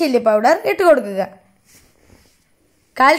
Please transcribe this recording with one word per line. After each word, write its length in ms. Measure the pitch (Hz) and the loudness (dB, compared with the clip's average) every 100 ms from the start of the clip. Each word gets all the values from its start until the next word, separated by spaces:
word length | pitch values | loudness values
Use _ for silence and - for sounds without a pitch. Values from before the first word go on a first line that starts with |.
ചില്ലി 200 | 320 247 220 | -2 0 0
പൗഡർ 260 | 214 233 330 - | 0 0 0 -2
ഇട്ട് 100 | 392 359 | 0 2
കൊടുക്കുക. 340 | 277 202 196 190 - _ _ _ _ _ _ _ _ _ _ _ _ _ _ _ - | 2 0 -8 -8 -12 _ _ _ _ _ _ _ _ _ _ _ _ _ _ _ 0
കാൽ 160 | 262 | 0